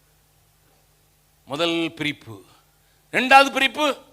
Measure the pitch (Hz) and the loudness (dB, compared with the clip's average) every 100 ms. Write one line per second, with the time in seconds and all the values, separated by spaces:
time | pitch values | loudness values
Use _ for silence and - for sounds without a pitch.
0 | _ _ _ _ _ _ _ _ _ _ | _ _ _ _ _ _ _ _ _ _
1 | _ _ _ _ - 143 170 165 165 160 | _ _ _ _ -12 -6 -4 -2 -6 -6
2 | 151 143 - 104 - - _ _ _ _ | -8 -8 -14 -20 -20 -20 _ _ _ _
3 | _ 180 254 269 277 262 269 269 302 247 | _ -4 4 6 6 2 -2 0 -4 -4
4 | - | -12